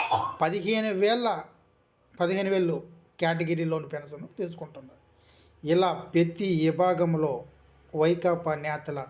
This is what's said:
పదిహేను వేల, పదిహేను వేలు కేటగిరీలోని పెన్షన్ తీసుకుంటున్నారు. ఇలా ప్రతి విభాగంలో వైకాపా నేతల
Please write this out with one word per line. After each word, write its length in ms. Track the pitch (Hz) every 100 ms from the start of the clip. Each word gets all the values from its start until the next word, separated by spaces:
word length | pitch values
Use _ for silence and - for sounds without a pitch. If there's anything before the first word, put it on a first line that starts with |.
| - - - -
పదిహేను 500 | 160 196 180 220 220
వేల, 520 | 190 202 240 240 175 160 _ _ _ _ _ _ -
పదిహేను 300 | 175 190 196
వేలు 320 | 190 175 160 - - _ -
కేటగిరీలోని 680 | 165 165 165 170 165 160 147
పెన్షన్ 400 | 151 143 147 - -
తీసుకుంటున్నారు. 600 | 180 165 151 - 131 - _ _ _ _ _ _ 147
ఇలా 260 | 170 185
ప్రతి 800 | 165 - 170 170 165 196 165 160
విభాగంలో 760 | 160 180 175 175 165 156 123 - - _ _ _ 160
వైకాపా 580 | 156 170 180 170 165 151
నేతల 520 | 151 151 147 143 131